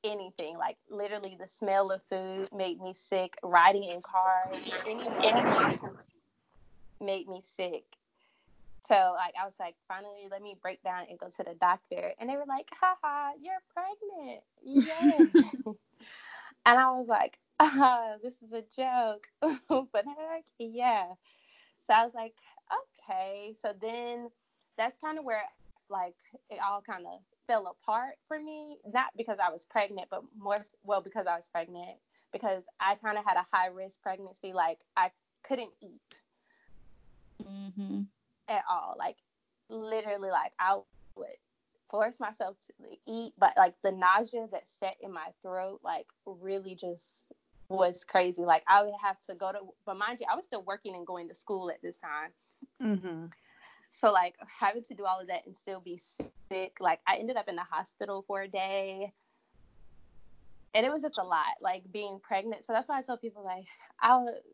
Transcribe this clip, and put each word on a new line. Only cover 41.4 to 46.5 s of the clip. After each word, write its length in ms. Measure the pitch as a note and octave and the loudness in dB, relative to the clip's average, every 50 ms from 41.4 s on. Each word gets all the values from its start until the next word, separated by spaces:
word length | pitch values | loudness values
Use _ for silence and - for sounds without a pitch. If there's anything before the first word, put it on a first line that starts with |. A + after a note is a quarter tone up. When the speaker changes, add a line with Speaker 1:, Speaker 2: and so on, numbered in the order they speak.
| _ _ _ _ _ _ _ _ _ _ | _ _ _ _ _ _ _ _ _ _
Speaker 1:
force 300 | - G#3 G#3+ A3+ B3 - | 0 0 0 0 0 -6
myself 360 | B3+ G#3 A3 - A3 F#3 G3 _ _ | -8 -8 -6 -6 -8 -8 -8 _ _
to 300 | _ - _ - - - - _ | _ -20 _ -20 -20 -20 -18 _
eat, 280 | - A3 A3+ A#3 A3+ _ - | -10 -8 -8 -8 -10 _ 4
but, 180 | G3 F3+ - | 4 6 8
like, 240 | - F#3+ F3+ F3 _ - | 8 6 6 6 _ 0
the 100 | G3 F#3+ | 0 0
nausea 560 | F#3+ F#3 F#3 F#3 G#3 A#3 A3 - A#3 A3+ A3 - | 4 6 6 6 6 4 0 -4 -8 -8 -6 -8
that 140 | - - - | -12 -12 -12
set 280 | - _ - F#3+ F#3+ _ | -12 _ -6 -6 -6 _
in 120 | - G3 F#3+ | -14 -12 -10
my 200 | E3+ D#3 E3 - _ _ | -10 -10 -12 -14 _ _
throat, 380 | F#3+ F#3 F#3 F#3 F#3+ G3 - _ | -8 -6 -6 -6 -6 -8 -10 _
like, 260 | - E3+ D#3+ - _ _ _ _ | -6 -6 -6 -8 _ _ _ _
really 480 | G3+ F#3+ F3 F3+ F#3+ | -16 -16 -12 -8 -6